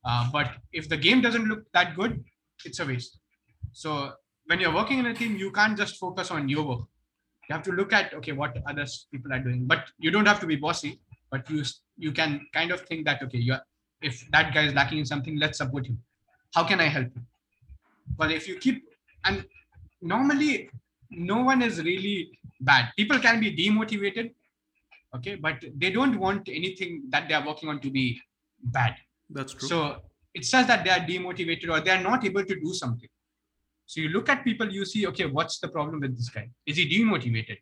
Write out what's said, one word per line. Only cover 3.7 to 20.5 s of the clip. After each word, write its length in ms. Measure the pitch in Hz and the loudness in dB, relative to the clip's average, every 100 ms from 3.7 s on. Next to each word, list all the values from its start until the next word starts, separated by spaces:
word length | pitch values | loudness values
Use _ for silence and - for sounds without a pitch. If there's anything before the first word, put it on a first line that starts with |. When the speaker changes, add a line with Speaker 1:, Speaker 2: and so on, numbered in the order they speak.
Speaker 1:
So 400 | - 156 147 139 - _ _ - | -10 -4 -4 -4 -10 _ _ 0
when 120 | 170 | 2
you're 140 | 175 | 4
working 240 | 160 226 269 | 2 2 0
in 60 | 240 | 0
a 60 | |
team, 220 | 226 233 202 | -2 -2 -2
you 140 | 196 | -2
can't 260 | 202 214 208 | 4 4 4
just 200 | 208 - | -2 -2
focus 340 | 185 180 180 | -6 -4 -4
on 180 | 165 139 | -2 0
your 140 | 147 | 0
work. 160 | 151 120 104 _ _ _ _ _ - | 0 -4 -6 _ _ _ _ _ -8
You 40 | 156 | -6
have 80 | |
to 80 | 156 | -4
look 220 | 180 196 | -2 4
at, 200 | 208 190 151 | 4 2 -6
okay, 160 | 156 | -8
what 260 | 139 147 - 143 | -4 -4 -4 -6
others 420 | 147 135 - - | -6 -6 -8 -12
people 200 | 135 131 | -12 -4
are 60 | 127 | -4
doing. 260 | 127 123 123 | -2 -2 2
But 260 | 165 - _ | 0 0 _
you 100 | 156 | 2
don't 160 | 196 208 | 6 6
have 140 | 208 | 4
to 80 | 180 | 2
be 80 | 147 | -2
bossy, 460 | 151 170 143 127 _ - _ | 0 -2 -6 -10 _ -20 _
but 180 | 135 123 | -8 -4
you 120 | 151 | -4
s-, 200 | 135 - _ - | -4 -8 _ -8
you 140 | 156 | -6
can 360 | 151 156 143 - | 0 0 -2 -4
kind 180 | 151 170 | -4 -2
of 100 | 180 | -4
think 240 | - 165 151 | -4 -4 -2
that, 160 | 135 | -2
okay, 140 | 131 120 | -2 0
you 160 | 120 | 0
are, 80 | 131 - _ _ _ | 0 -4 _ _ _
if 240 | 151 120 - | -8 -8 2
that 220 | 151 156 | 4 4
guy 120 | 151 147 | 4 4
is 60 | |
lacking 260 | 139 139 156 | 4 2 0
in 60 | 139 | -2
something, 320 | 143 131 151 | -4 -4 -2
let's 200 | 151 - | -2 -2
support 280 | 139 139 120 | -4 -4 -4
him. 160 | 113 - _ _ _ _ - | -6 -8 _ _ _ _ 0
How 80 | |
can 160 | 170 190 | 2 4
I 60 | 160 | 4
help 280 | 143 123 | 2 -4
him? 120 | - - _ _ _ _ - _ _ - 120 | -8 -18 _ _ _ _ -20 _ _ -8 0
But 140 | 156 | 0
if 160 | 160 196 | 0 -4
you 80 | 185 | 0
keep, 280 | 262 226 - _ _ _ 185 | 0 0 -6 _ _ _ -2
and 200 | 196 - _ _ - - _ | -2 -6 _ _ -20 -20 _
normally 680 | 170 208 277 277 302 | -2 2 2 4 2